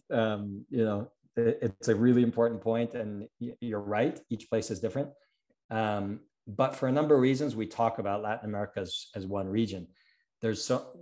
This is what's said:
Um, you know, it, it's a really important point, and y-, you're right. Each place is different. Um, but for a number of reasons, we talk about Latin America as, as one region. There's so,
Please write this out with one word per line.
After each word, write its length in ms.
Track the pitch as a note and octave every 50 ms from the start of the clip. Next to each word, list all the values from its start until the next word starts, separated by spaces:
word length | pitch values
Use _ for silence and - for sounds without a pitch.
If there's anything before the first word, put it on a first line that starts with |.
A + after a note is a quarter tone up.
| _ -
Um, 540 | - A#2+ A2+ A2 G#2+ G#2 G#2 G#2 G2 G#2 - -
you 160 | - B2 A2+
know, 280 | A2 G#2 G2+ A#2 C3 - _ _ _ _
it, 220 | B2 A#2 A2+ A2+ - -
it's 260 | A2+ G2+ - - -
a 60 | A2
really 280 | G2+ A#2 B2 B2 B2 B2
important 380 | A#2 A2 A#2 A#2 A#2 A#2 A2
point, 340 | - A2+ A2+ A#2 A#2 A#2 -
and 340 | B2 A2 G#2+ G#2 G2+ G#2+ - _ -
y-, 160 | A#2 A#2+ - -
you're 200 | - A#2 G#2+ G#2
right. 400 | G2+ G2+ G#2+ G#2+ A#2+ D#3 - - - -
Each 180 | A#2+ G#2+ - -
place 200 | - A2+ G#2 -
is 100 | A2 F2
different. 300 | - G#2+ - C3+ C#3+ C#3 - _ _ _ _ _ _ _ _ _ _ -
Um, 500 | - A2 A2 G#2+ G#2 G#2 G2+ G2 G2+ - - _ _ _ _
but 300 | - G#2 G#2+ C3+ C3 -
for 100 | - -
a 60 | B2+ C3
number 240 | D3 D3+ D3+ D3+
of 40 | C3+
reasons, 360 | B2+ C3 C3+ C3 D3+ C#3+ G#2
we 100 | A2 A2
talk 320 | G#2+ - - A#2 A2+ - -
about 240 | G#2 G2+ G2 G#2 G#2+
Latin 260 | G#2+ A2 A#2 A2 G#2+
America 300 | G#2 G2+ G#2 G2 - G#2
as, 280 | F#2+ E2+ - - - - -
as 100 | G#2 F#2+
one 220 | F#2+ G2+ G2+ F#2+ F#2+
region. 400 | F#2+ G#2+ A2+ G2+ F#2+ F#2 F2 - _ _ _ _ _ _ _ _ _ _
There's 220 | - A2+ G#2+ - -
so, 300 | - B2+ B2+ - - - -